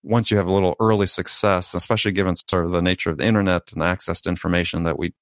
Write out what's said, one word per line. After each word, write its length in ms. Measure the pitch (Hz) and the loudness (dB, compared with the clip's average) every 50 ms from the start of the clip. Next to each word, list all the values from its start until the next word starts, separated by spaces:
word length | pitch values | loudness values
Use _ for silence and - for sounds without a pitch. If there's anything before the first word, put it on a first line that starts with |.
once 300 | - - 113 120 107 - | -2 2 2 2 2 2
you 60 | 107 | 0
have 100 | 101 90 | 0 2
a 60 | 90 95 | 2 2
little 220 | 98 95 90 - - | 2 2 2 0 2
early 280 | 110 110 110 101 101 | 2 2 4 2 2
success, 680 | 90 - - 90 - - - - 104 95 90 90 - - | 0 -2 -6 -6 -4 -4 0 2 2 2 2 -2 -4 -4
especially 380 | 90 - - 113 107 - 107 92 | -4 -2 -2 -2 0 0 0 0
given 220 | 98 95 92 87 | 0 0 0 0
sort 300 | - - - - 90 82 | -4 -4 -2 -2 0 0
of 60 | 85 | 0
the 100 | 90 87 | 0 0
nature 300 | 87 90 90 - - 87 | 2 0 0 0 -2 -4
of 80 | 80 - | -2 0
the 60 | 69 | 0
internet 460 | 113 110 104 98 95 90 85 - - | 2 2 2 2 2 0 0 -2 -6
and 100 | - 80 | -6 -2
the 40 | 80 | 0
access 360 | 87 90 - - - 87 - | 0 0 -2 -4 -6 -6 -4
to 80 | - 87 | -2 -4
information, 540 | 87 - - 87 87 87 85 - - 85 85 | -4 -2 -2 0 0 0 0 0 -2 -2 -2
that 140 | 85 76 | -2 -2
we 160 | - 82 85 - _ | -2 -6 -8 -8 _